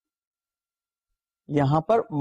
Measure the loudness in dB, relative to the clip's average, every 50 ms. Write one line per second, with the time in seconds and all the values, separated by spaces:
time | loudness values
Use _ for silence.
0 | _ _ _ _ _ _ _ _ _ _ _ _ _ _ _ _ _ _ _ _
1 | _ _ _ _ _ _ _ _ _ -4 -2 0 0 2 0 0 0 0 0 0
2 | -2 -4 -4 -2